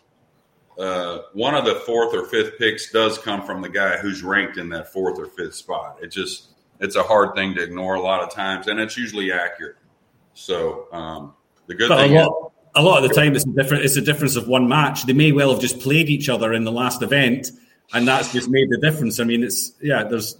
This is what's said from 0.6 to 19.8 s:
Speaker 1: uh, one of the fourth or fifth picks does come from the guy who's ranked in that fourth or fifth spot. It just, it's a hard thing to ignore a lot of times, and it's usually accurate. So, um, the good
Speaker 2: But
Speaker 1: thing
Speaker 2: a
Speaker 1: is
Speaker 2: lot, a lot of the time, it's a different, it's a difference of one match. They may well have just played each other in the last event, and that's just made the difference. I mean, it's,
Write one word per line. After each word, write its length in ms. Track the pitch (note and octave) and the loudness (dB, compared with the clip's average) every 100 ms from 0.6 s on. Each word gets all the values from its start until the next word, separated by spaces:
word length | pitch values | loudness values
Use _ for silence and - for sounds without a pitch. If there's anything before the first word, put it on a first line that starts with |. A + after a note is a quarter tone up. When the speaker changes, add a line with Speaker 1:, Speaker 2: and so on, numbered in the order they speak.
| _ - | _ -8
Speaker 1:
uh, 420 | F#2+ F2+ F2 E2 - | -4 -4 -6 -8 -10
one 220 | G2 B2+ | -4 0
of 100 | D3 | 2
the 120 | A#2 F#2 | 2 0
fourth 360 | - A#2 A2+ | 0 0 0
or 120 | F#2+ F2+ | -2 0
fifth 320 | A2+ G#2+ - | 0 0 0
picks 320 | A2 G#2+ - | 0 0 -2
does 260 | A2 A2 G#2+ | 2 2 0
come 240 | A2 G2 | -6 -6
from 200 | G2 F#2 | -6 -10
the 60 | F2 | -4
guy 280 | G2 F#2+ F2 | -2 0 0
who's 260 | G2+ F#2+ | -4 -6
ranked 360 | F#2 G2+ F#2 F#2 | -4 -2 -2 -6
in 100 | E2+ | -10
that 220 | E2 D#2 | -10 -10
fourth 260 | F#2+ F#2 F2+ | -6 -4 -6
or 80 | D#2 | -10
fifth 280 | - E2 | -10 -10
spot. 440 | - - D#2+ - - | -10 -8 -8 -10 -14
It 60 | F2 | -12
just, 400 | F#2+ F2+ - - _ _ _ | -8 -8 -10 -18 _ _ _
it's 160 | G2 G2+ | -2 0
a 60 | |
hard 320 | F#2 G#2+ G2 | 4 4 4
thing 200 | G2+ F#2+ | 0 -4
to 80 | F2+ | -4
ignore 320 | E2+ F2 F#2 | -6 -6 -4
a 60 | F#2+ | -2
lot 220 | F#2 F#2+ | 0 -2
of 100 | F2+ | -4
times, 340 | G#2 F#2+ F#2 G#2+ | -6 -6 -4 -4
and 120 | G#2+ | -4
it's 160 | G#2+ B2 | -4 -6
usually 340 | A2+ G#2 F#2+ | -8 -4 -2
accurate. 440 | F2+ F2 - D2+ - _ _ _ _ _ | -2 -4 -8 -16 -18 _ _ _ _ _
So, 540 | - - F2 D#2+ - - | -14 -6 -4 -4 -6 -12
um, 420 | E2 D#2+ D#2+ C#2+ - _ _ - | -12 -12 -12 -16 -20 _ _ -12
the 80 | |
good 140 | F2+ A#2+ | -2 2
Speaker 2:
But 100 | C#3+ | 6
Speaker 1:
thing 180 | C#3 D#3 | 8 8
Speaker 2:
a 60 | |
Speaker 1:
is 40 | D3+ | 6
Speaker 2:
lot, 260 | - - - _ | 0 -8 -16 _
a 80 | D3 | 2
lot 220 | F3 D#3 | 6 6
of 40 | C3 | 6
the 60 | |
time, 220 | D3 D3 C3+ | 4 4 2
it's 100 | C3 | 0
a 40 | |
different, 340 | B2 C3+ C#3+ | 0 0 2
it's 120 | C#3 C#3 | 2 2
a 40 | |
difference 340 | D3+ D3 C#3 | 0 0 0
of 140 | A#2+ A2+ | -2 0
one 200 | B2+ B2 | 2 4
match. 360 | D3+ C#3 - | 4 2 0
They 80 | B2 | 2
may 180 | C3 D#3 | 4 6
well 220 | C#3+ C#3 | 6 4
have 80 | A#2 | 2
just 180 | B2 - | 0 -2
played 320 | C3+ D#3 D3+ | 0 2 2
each 180 | C#3+ C#3+ | 0 0
other 240 | A2+ A2+ | -2 0
in 120 | A2+ | 0
the 80 | A2 | -2
last 300 | A#2+ B2 - | -2 -2 -4
event, 500 | G#2+ C#3+ B2 C3+ - - _ _ _ | -2 0 2 0 -4 -14 _ _ _
and 140 | A#2+ B2 | 0 2
that's 260 | B2+ B2 | 2 0
just 180 | B2 A#2+ | -4 0
made 180 | C3+ C3+ | 2 2
the 100 | A#2+ | 2
difference. 420 | D3+ D#3 A2+ B2 | 0 0 -2 -2
I 40 | |
mean, 200 | A#2 A#2 | 0 0
it's, 300 | A#2+ - - - | -2 -4 -8 -6